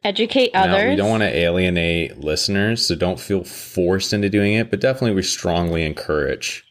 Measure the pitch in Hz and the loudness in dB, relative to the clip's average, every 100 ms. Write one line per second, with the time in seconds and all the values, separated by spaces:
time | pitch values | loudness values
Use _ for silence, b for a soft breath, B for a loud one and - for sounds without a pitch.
0 | 202 196 220 - - 185 190 190 220 98 | -4 -2 0 2 2 2 2 4 2 2
1 | 101 110 104 - 85 87 92 87 85 85 | 2 2 2 2 2 2 2 2 0 0
2 | 80 - 73 90 - 98 104 117 - 85 | -2 -4 -4 -2 0 0 0 0 -2 0
3 | 87 92 - 98 87 - - - 87 95 | -2 -2 -2 -4 -4 -12 -8 -2 2 2
4 | 95 107 101 104 101 107 113 101 131 131 | 0 0 0 2 2 2 0 0 0 0
5 | 123 98 92 - 90 87 85 85 78 78 | 0 0 0 -4 -2 0 0 0 -2 -4
6 | - 76 69 69 - - - | -2 0 0 -2 -6 -10 -14